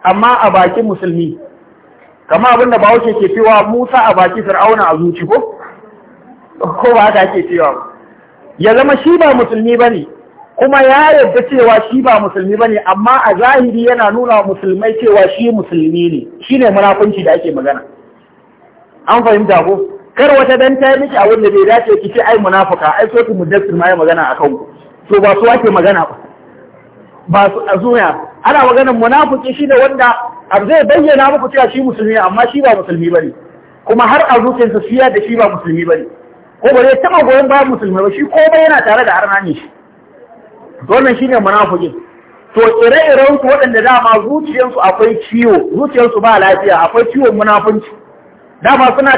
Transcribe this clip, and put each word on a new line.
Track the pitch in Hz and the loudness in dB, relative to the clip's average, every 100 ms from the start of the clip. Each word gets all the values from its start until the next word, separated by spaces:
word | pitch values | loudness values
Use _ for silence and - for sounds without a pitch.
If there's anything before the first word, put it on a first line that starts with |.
amma | 180 196 233 240 | -2 0 0 0
a | 214 | 0
bakin | 185 180 208 220 | 2 0 -2 -6
musulmi. | 185 185 170 160 170 - - _ _ _ _ _ _ - | -6 -6 -6 -6 -10 -18 -20 _ _ _ _ _ _ -4
Kama | 160 247 | 0 2
abin | 240 247 | 2 2
da | 226 | 2
Bahaushe | 202 233 233 | 2 2 0
ke | - - | -2 -2
cewa | 202 220 214 202 | 0 2 2 0
Musa | 240 247 254 226 | -4 -2 0 0
a | |
baki | 185 180 226 | 0 0 -2
Fir'auna | 202 185 208 220 180 | -4 0 0 2 0
a | 156 | 0
zuci | 170 170 165 | -4 -4 -2
ko? | 226 - - - - - - - - - - _ - | -2 -4 -12 -20 -20 -20 -20 -20 -20 -20 -20 _ -10
Ko | 175 - 247 | -8 -2 0
ba | 233 | 2
haka | 208 202 | 2 2
ake | 190 190 165 | 0 -2 -4
cewa | 175 151 | -2 -2
ba. | 123 - - - _ _ _ - - | -4 -12 -20 -20 _ _ _ -18 -2
Ya | 202 233 | 0 2
zama | 277 277 | 2 0
shi | 311 349 | 2 4
ba | 311 | 4
musulmi | 254 233 220 233 240 | 2 0 -2 0 2
bane, | 240 196 208 - - - - - | 0 -2 -8 -18 -20 -20 -14 -4
kuma | 269 277 | 0 2
ya | 262 269 311 302 | 4 4 4 2
yarda | 233 240 247 | 2 0 -2
cewa | 269 233 220 220 | 2 2 2 0
shi | 254 | -2
ba | 254 214 | 0 0
musulmi | 202 196 190 214 | -2 -6 -4 -2
bane, | 226 208 | -2 -2
amma | - 190 220 262 | -2 -2 0 0
a | 220 | 0
zahiri | 185 240 277 247 226 233 | 0 2 2 0 -2 -2
yana | 247 208 | 0 0
nuna | 226 247 214 | -2 0 0
wa | 196 | -2
musulmai | 196 196 190 220 220 | -4 -4 -4 -4 -2
cewa | 226 202 185 - | 2 2 2 0
shi | 233 | -2
musulmi | 220 - 170 156 170 170 | -4 -4 -4 -2 0 -2
ne. | 147 - - | -4 -10 -14
Shi | - 262 | -4 0
ne | 233 | 2
munafunci | 196 202 - 214 196 | 2 2 2 0 -2
da | 165 | 0
ake | 480 - | -2 -2
magana. | 135 135 - - - _ _ _ _ _ _ _ _ _ _ - | -4 -4 -6 -10 -20 _ _ _ _ _ _ _ _ _ _ -2
An | 233 | 0
fahimta | 233 208 214 180 | 2 0 2 0
ko? | 165 196 - - - | 0 -2 -6 -12 -10
Kar | - 294 269 | -2 2 2
wata | 254 262 | 2 2
dan | 262 262 | 0 0
ta | 269 | 0
yi | 269 | 0
miki | 277 262 | 0 0
abin | 202 226 | 2 2
da | 202 | 2
bai | 202 | 2
dace | 196 233 226 208 | 2 2 2 -2
ki | 202 | -2
ce, | 233 | -2
"Ai | 220 220 | 0 0
munafuka, | 190 190 185 175 151 151 | 0 0 0 -2 -2 -2
ai | 220 | 0
so | 240 | 0
ki | 233 | -2
muddassir | 190 165 196 196 | -4 -2 -2 -2
ma | 170 180 | -2 0
ya | 175 | 0
magana | 160 160 131 | 0 0 -2
a | 131 | -2
kanku." | 147 123 - - - - - | -4 -4 -14 -20 -20 -20 -2
To | 202 | 2
ba | 202 196 | 2 2
su | 233 | 2
ake | 247 226 | 2 2
magana | 190 190 185 | 2 2 0
ba. | 156 - - - - - - _ _ - - - - | -4 -10 -20 -20 -20 -20 -20 _ _ -20 -20 -16 -2
Ba | 294 302 | 0 0
su, | 415 427 | -2 -4
a | 190 | -4
zuya. | 240 240 175 147 - - | 0 0 0 -4 -12 -6
Ana | - 285 254 | 0 2 2
maganar | 247 262 | 2 0
munafiki | 233 226 269 277 262 254 | 0 2 2 2 -2 -4
shi | 262 285 | -4 0
da | 254 | 2
wanda | 269 262 247 220 240 - - | 2 2 0 0 -8 -14 -4
abu | 196 196 | -2 2
zai | 320 | 2
bayyana | 269 302 302 277 277 | 2 2 2 2 2
muku | 285 254 | 0 -2
cewa | 269 247 | -2 -2
shi | 262 | -2
musulmi | 262 214 214 | -6 -4 -2
ne, | 220 | -2
amma | 185 202 240 | -2 0 -2
shi | 285 | 0
ba | 269 | 0
musulmi | 202 180 170 170 | 0 -2 -6 -2
bane. | 170 156 - - - _ _ | -2 -2 -10 -20 -20 _ _
Kuma | - 226 240 | -4 0 2
har | 285 285 | 2 2
a | 247 | 0
zuciyarsa | 240 254 226 202 208 | 0 -2 -2 -2 -4
shi | 247 | 0
ya | 262 | 0
da | 208 | 0
shi | 220 233 | -2 -2
ba | 202 | -2
musulmi | 180 170 165 170 | -4 -6 -4 -2
bane. | 160 - - - - _ _ | -4 -6 -18 -20 -20 _ _
Ko | 240 | 0
ba | 254 | 2
zai | 254 262 | 2 2
taɓa | 359 349 | 0 0
goyon | 254 262 262 | 2 2 2
bayan | 277 269 | 0 0
musulmi | 247 202 185 | -2 -4 -2
ba, | 196 | -2
shi | 196 294 | -4 -2
komai | 320 320 320 320 | 2 4 4 2
yana | 285 | 2
tare | 226 220 | 0 0
da | 220 180 | 0 -2
arna | 202 196 185 | -2 -4 -4
ne | |
shi. | 143 - - _ _ _ - - - - - - - 131 | -8 -12 -20 _ _ _ -20 -20 -20 -20 -20 -20 -12 -2
Wannan | 240 269 240 | 0 0 0
shi | 254 | -2
ne | 247 | 0
munafikin. | 196 208 202 175 165 - - - _ - _ | 0 0 0 -2 -6 -10 -20 -20 _ -20 _
To | - 453 453 233 | 0 2 2 2
ire-iren | 294 311 269 269 285 | 4 4 4 2 2
su | 262 | 0
waɗanda | 277 247 226 | 0 0 0
dama | 240 247 240 220 | 2 2 2 0
zuciyarsu | 214 302 302 254 247 254 | 0 -6 -4 -4 -4 -2
akwai | 190 220 220 - - | -2 0 0 -2 -6
ciwo, | 226 240 185 - - | -2 2 0 0 -4
zuciyarsu | 285 262 240 220 | -2 0 0 0
ba | 226 214 | 2 2
lafiya, | 190 190 196 165 | 2 0 0 0
akwai | 165 233 233 | 0 0 -2
ciwon | 254 254 208 | 0 0 0
munafunci. | 214 208 220 214 - - - - _ _ _ _ | 0 0 0 -4 -6 -18 -20 -20 _ _ _ _
Dama | 226 269 254 262 | 0 2 2 2
suna | 277 | 0